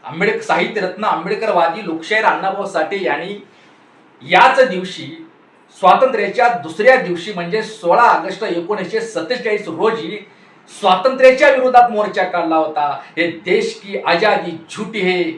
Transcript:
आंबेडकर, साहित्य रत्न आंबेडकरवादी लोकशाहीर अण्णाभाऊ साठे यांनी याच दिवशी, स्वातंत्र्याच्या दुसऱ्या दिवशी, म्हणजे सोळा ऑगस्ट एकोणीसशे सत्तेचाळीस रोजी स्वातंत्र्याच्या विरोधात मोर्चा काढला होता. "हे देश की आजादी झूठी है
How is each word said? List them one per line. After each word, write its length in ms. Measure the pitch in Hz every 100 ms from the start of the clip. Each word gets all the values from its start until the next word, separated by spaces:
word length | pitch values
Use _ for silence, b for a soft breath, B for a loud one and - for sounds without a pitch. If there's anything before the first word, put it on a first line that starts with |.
आंबेडकर, 360 | - 160 208 226
साहित्य 400 | - 165 180 214
रत्न 240 | 180 -
आंबेडकरवादी 800 | 208 160 180 208 220 175 165 - 175
लोकशाहीर 380 | 160 - 214
अण्णाभाऊ 420 | 196 - 190 196 196
साठे 380 | 165 156 196
यांनी 420 | 165 147 180 202 - b b b b _ _ _
याच 460 | 131 180 254 269 247
दिवशी, 560 | 185 185 - 139 - - _ _ _ _ -
स्वातंत्र्याच्या 720 | 185 196 254 226 - - 240
दुसऱ्या 480 | - 160 185 233 262
दिवशी, 360 | 175 170 214
म्हणजे 300 | 180 170 220
सोळा 400 | 214 - 262 240
ऑगस्ट 420 | 240 - 196 185
एकोणीसशे 560 | 214 170 170 208 170 220
सत्तेचाळीस 680 | - 165 233 247 214 202 170
रोजी 580 | 160 220 190 - 208 - b b b _ -
स्वातंत्र्याच्या 680 | 196 185 262 254 262 254 294
विरोधात 400 | 262 254 247 240
मोर्चा 340 | 208 202 196
काढला 320 | 185 175 165 160
होता. 440 | 151 151 147 131 B 160
"हे 140 | 170
देश 500 | - - 220 - -
की 160 | 202 196 -
आजादी 600 | 175 208 190 180 165 -
झूठी 280 | - 208 214
है 240 | 185 180 165